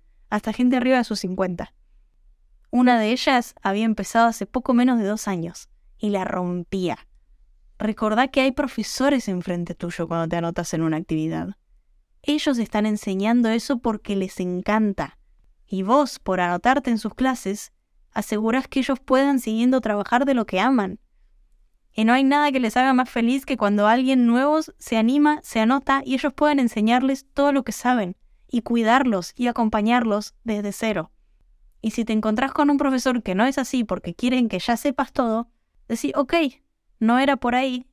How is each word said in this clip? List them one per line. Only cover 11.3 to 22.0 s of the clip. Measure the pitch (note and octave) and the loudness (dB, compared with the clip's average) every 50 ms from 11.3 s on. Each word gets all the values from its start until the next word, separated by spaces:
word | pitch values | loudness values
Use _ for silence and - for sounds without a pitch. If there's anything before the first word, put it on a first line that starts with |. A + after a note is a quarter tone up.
| D#3+ D#3+ E3 F#3 - - _ _ _ _ _ _ _ _ _ _ _ _ - | -4 -6 -8 -8 -10 -14 _ _ _ _ _ _ _ _ _ _ _ _ -4
Ellos | - D4 D4+ - D4+ C4 A#3 | -2 -2 0 0 0 0 0
están | G#3+ - - G#3 G#3+ G#3+ | -2 -2 -2 0 0 0
enseñando | G#3+ G#3 - G3+ F#3+ F#3+ G3 A3 A#3 B3 A#3 A3 | -2 -2 -4 -4 -4 -2 0 2 2 2 2 2
eso | A3 A#3 - - C#4 A#3+ | 0 -2 -2 -2 -4 -2
porque | - A#3+ G#3+ G#3 - - G3+ | -2 -4 -4 -4 -6 -4 -4
les | G3 F#3+ F#3 - - | -4 -4 -4 -6 -6
encanta. | F#3 F3+ F3+ F3+ F3+ - G#3 A3 G#3+ G3+ G3 - D3 - - _ _ _ _ _ _ _ _ _ _ _ | -6 -4 -4 -4 -2 0 0 2 2 0 0 -4 -8 -10 -12 _ _ _ _ _ _ _ _ _ _ _
Y | F#3+ F#3+ F#3 | -6 -4 0
vos, | G3+ B3 D4 C#4+ A#3+ - - | 2 2 2 2 0 -4 -8
por | - - F#3 F#3 | -4 -4 -2 0
anotarte | F3+ F3 F3 F3 - A#3+ C4+ C#4+ - B3+ | 0 0 -2 0 2 2 2 2 0 0
en | A#3 G#3+ | -2 -2
sus | - G#3 - | -4 -6 -4
clases, | - B3+ C4 B3+ - - F#3+ G3+ - - - _ _ _ _ _ _ _ _ | -2 -2 -2 -2 -2 -6 -6 -8 -8 -10 -16 _ _ _ _ _ _ _ _
asegurás | _ - G3+ - A3 G#3 G#3+ A3+ A#3+ C4 C4 - | _ -8 -6 -4 -4 -2 0 0 0 0 -2 -2
que | - C4+ | -2 -2
ellos | B3 - C4+ - | -2 0 -2 -4
puedan | - - B3+ C4 C#4 C#4 C#4 B3+ | -2 0 2 2 4 2 2 0
siguiendo | - A3 A3 A3+ A#3+ B3+ C4 B3+ | -2 -2 -2 0 2 2 2 2
trabajar | - G#3+ G#3 G#3 F#3+ - A#3 A#3+ C#4 | 0 -2 -2 -4 -2 0 0 0 2
de | C#4 C4+ | 2 2
lo | B3 G#3+ | 0 0
que | - - F#3 | -2 0 0
aman. | G#3 C4 C4+ A#3+ G3 F#3+ G#3+ - _ _ _ _ _ _ _ _ _ _ _ _ _ _ _ _ _ _ | 2 2 2 2 0 -2 -6 -12 _ _ _ _ _ _ _ _ _ _ _ _ _ _ _ _ _ _
Y | _ G#3+ | _ 0